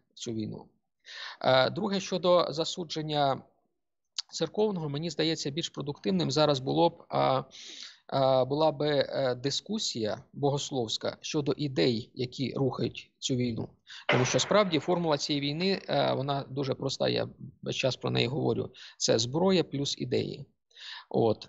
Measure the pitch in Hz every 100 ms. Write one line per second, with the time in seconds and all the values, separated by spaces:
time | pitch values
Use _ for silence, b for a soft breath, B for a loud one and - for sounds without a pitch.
0 | _ - - 110 107 - - _ _ _
1 | B B B B - 131 127 127 208 196
2 | 190 185 180 180 - 143 160 - 160 160
3 | 156 147 143 127 - _ _ _ _ _
4 | _ - - - 160 - 214 190 156 143
5 | 165 147 160 156 151 143 - - 147 139
6 | 202 185 147 135 151 139 135 147 170 170
7 | - 143 139 131 139 B B B B B
8 | - 135 131 131 127 143 156 143 151 143
9 | 131 135 131 123 139 - - 214 - 120
10 | 104 98 - - 139 143 - 139 110 -
11 | 107 - - 156 143 - 147 131 151 117
12 | - - 123 - - - 135 - 117 -
13 | - _ - 127 123 113 113 - B B
14 | - 127 127 135 - 196 202 156 - 175
15 | 170 147 - 147 143 147 185 190 - 143
16 | 135 127 139 139 135 135 131 120 135 -
17 | 131 120 117 - - - - - 131 123
18 | 127 127 120 131 127 110 - B B -
19 | - 120 117 147 190 185 151 139 139 -
20 | 135 113 101 - - _ _ B B B
21 | B - 113 107